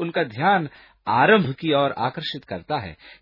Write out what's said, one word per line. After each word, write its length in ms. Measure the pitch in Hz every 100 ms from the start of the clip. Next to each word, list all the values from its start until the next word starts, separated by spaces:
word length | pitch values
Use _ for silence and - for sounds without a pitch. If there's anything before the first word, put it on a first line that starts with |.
उनका 240 | 170 175
ध्यान 440 | 147 107 170 196 147 - - _ -
आरंभ 440 | 113 151 214 135
की 200 | 135 160
ओर 220 | 143 139 -
आकर्षित 460 | 120 - 151 147
करता 340 | - 90 - 151
है 180 | 95 78 - -